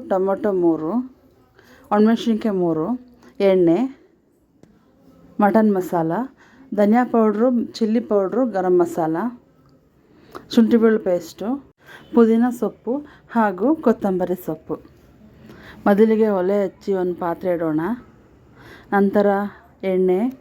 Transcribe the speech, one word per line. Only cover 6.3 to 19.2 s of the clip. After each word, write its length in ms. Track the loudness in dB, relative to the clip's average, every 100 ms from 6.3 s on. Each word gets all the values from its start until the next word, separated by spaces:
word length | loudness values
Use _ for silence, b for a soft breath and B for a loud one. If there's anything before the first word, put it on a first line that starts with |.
| B B B B 0
ಧನಿಯಾ 240 | 2 2 2
ಪೌಡ್ರು, 360 | 2 0 2 0 0 -4 -4
ಚಿಲ್ಲಿ 240 | -2 -2 0
ಪೌಡ್ರು, 320 | -2 0 -2 -2 -2
ಗರಂ 200 | 0 2
ಮಸಾಲ, 340 | 2 -2 -4 -4 -6 -10 _ _ _ _ _ _ B B B B B
ಶುಂಠಿ 240 | 0 2 4
ಬೆಳ್ಳುಳ್ಳಿ 220 | 2 0 -2
ಪೇಸ್ಟು, 420 | -4 -4 -10 -8 -8 -10 _ B B B
ಪುದೀನ 320 | 2 4 4 0 -2
ಸೊಪ್ಪು 340 | -6 -6 -8 -8 -10 B _
ಹಾಗೂ 340 | -2 -2 0 -2 0 0
ಕೊತ್ತಂಬರಿ 520 | 0 -2 -2 -4 -6 -8
ಸೊಪ್ಪು. 300 | -12 -10 -12 -14 _ _ _ -20 B B B B B 0
ಮೊದಲಿಗೆ 420 | 4 4 4 2 2
ಒಲೆ 200 | 0 0
ಹಚ್ಚಿ 300 | -2 -4 -6 -2
ಒಂದು 140 | -2 -4
ಪಾತ್ರೆ 260 | -6 -4 -4 -2
ಇಡೋಣ. 260 | -2 -2 -4 -6 -12 _ _ _ _ B B B B
ನಂತರ 340 | 0 2 2